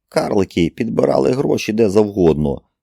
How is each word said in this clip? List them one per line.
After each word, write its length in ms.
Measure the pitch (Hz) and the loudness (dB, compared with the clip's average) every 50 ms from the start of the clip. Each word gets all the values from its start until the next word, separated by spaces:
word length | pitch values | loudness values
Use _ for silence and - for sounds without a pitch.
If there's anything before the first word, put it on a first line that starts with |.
| _ _ | _ _
Карлики 640 | - 156 160 160 - 104 95 - - - 85 - - | -6 -4 -4 -2 0 -2 -2 -2 0 0 -2 0 -2
підбирали 540 | - 123 113 - - - 139 139 139 135 135 | -4 -8 -4 -2 0 0 2 2 2 2 0
гроші 420 | 131 131 147 151 - - - - 107 | 0 -2 -2 -2 -2 -4 -4 -2 0
де 160 | 110 117 101 | 0 2 2
завгодно, 720 | 92 107 107 104 98 104 90 80 76 73 76 71 67 - _ _ _ _ | 4 2 2 2 2 2 2 2 2 2 0 -4 -4 -6 _ _ _ _